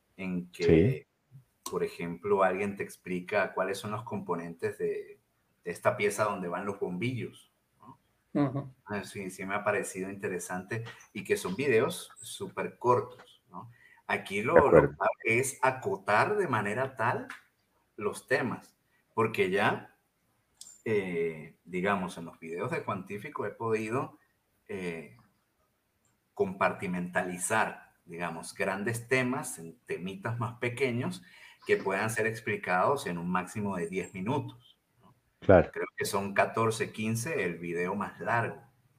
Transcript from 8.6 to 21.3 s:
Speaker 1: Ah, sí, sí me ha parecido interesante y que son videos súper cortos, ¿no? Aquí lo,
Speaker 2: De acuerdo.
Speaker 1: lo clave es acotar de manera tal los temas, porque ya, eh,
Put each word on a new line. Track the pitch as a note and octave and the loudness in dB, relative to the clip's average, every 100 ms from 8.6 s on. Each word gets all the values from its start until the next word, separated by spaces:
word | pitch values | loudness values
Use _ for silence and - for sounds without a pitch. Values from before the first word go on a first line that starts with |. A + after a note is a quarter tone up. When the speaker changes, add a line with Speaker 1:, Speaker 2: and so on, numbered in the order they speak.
| - - - | -8 -12 -8
Speaker 1:
Ah, | G#2 | -8
sí, | G2 G#2+ F#2+ | -8 -8 -8
sí | F#2+ F#2+ | -8 -4
me | G2+ | -2
ha | |
parecido | G#2+ G2+ - F#2+ F#2+ | 0 0 -2 -6 -6
interesante | G2 G2+ F2+ - F2+ - A2+ A#2 - - | -4 -4 -4 -4 -6 -4 -6 -6 -14 -14
y | G#2+ | -8
que | - G2+ | -2 0
son | F#2 F#2+ | 0 -2
videos | C#3+ A2+ C3+ - - - | 4 4 4 -2 -12 -16
súper | - - F#2+ - C#3 - | -14 -10 -10 -6 -6 0
cortos, | A#2+ A2 - - - _ _ | 4 4 2 -8 -20 _ _
¿no? | F2+ A#2 - - - - | -16 -16 -20 -20 -14 -4
Aquí | G2 - G2+ | -4 -2 -2
lo, | A#2 | 6
Speaker 2:
De | - | 8
acuerdo. | - D#2+ | 10 10
Speaker 1:
lo | - - | 8 4
clave | G2+ - - A#2 | -2 0 2 2
es | C3 - | 2 2
acotar | C3 B2+ G#2+ F#2+ - G#2+ D3 G#3 | 2 2 -2 -2 2 4 4 2
de | E3+ | 2
manera | A2+ G2+ G#2+ C3 - | 2 0 0 -2 0
tal | A2+ - - - _ _ _ _ _ - | 0 0 -4 -14 _ _ _ _ _ -4
los | G#2 F2+ - | -4 -4 0
temas, | C3+ B2+ F2+ - _ _ _ _ - | 2 2 -4 -10 _ _ _ _ 0
porque | A2 A2+ F#2 | 2 2 2
ya, | G2 A2+ F#3+ - _ _ _ _ _ _ - - - - | 4 4 2 -4 _ _ _ _ _ _ -20 -20 -10 -2
eh, | G#2+ F#2 E2+ E2 | 0 0 -2 -2